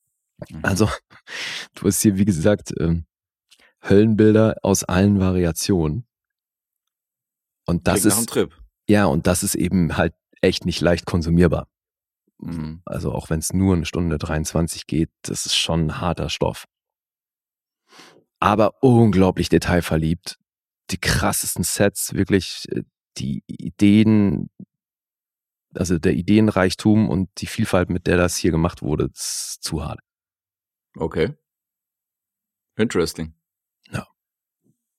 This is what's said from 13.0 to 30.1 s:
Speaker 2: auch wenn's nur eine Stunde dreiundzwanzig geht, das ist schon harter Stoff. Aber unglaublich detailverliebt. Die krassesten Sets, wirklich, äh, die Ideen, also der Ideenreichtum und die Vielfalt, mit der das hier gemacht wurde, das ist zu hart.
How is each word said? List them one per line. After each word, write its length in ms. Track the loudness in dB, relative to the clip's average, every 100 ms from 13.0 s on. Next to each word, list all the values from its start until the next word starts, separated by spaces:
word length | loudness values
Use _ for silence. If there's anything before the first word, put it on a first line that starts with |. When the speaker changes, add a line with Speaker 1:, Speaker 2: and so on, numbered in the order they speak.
| -6
Speaker 2:
auch 160 | -6 -6
wenn's 240 | -6 -4
nur 240 | 0 2 2
eine 80 |
Stunde 320 | -2 -4 -4 -4
dreiundzwanzig 720 | -4 -4 -2 -2 -2 -6 -6
geht, 240 | -4 -4 _
das 240 | -10 -8
ist 100 | -4
schon 460 | -4 -2 -2 -2 -4
harter 300 | -4 -4 -6
Stoff. 340 | -4 -4 -4 -18 _ _ _ _ _ _ _ _ _ _ _ _ -20 -20 _ _ -4
Aber 420 | 0 2 0 2
unglaublich 680 | 4 6 6 4 2 2 0
detailverliebt. 880 | 2 2 0 0 -2 0 -4 -8 -18 _ _ _ _ -12
Die 60 | -6
krassesten 640 | -2 0 -2 -2 -6 -6
Sets, 520 | -4 0 0 0 -6
wirklich, 500 | -2 2 0 0 -12 -8
äh, 140 | -10 -10 _ _ -10
die 240 | -8 -8 -10
Ideen, 1000 | -12 -10 2 4 6 4 4 2 -2 -6 _ -20 _ _ _ _ _ _ _ _ _ _
also 240 | -4 -2 0
der 160 | 0
Ideenreichtum 960 | 0 2 4 4 2 0 2 2 2 2
und 180 | -2 -4 -8
die 80 | -10
Vielfalt, 440 | -6 0 0 0
mit 160 | -2 0
der 100 | 0
das 220 | 0 0
hier 120 | 0
gemacht 300 | 0 -2 -4
wurde, 300 | -6 -4 -4
das 460 | -6 -10 -10 -12 -12
ist 80 |
zu 200 | -10 -8
hart. 160 | -8 -12 _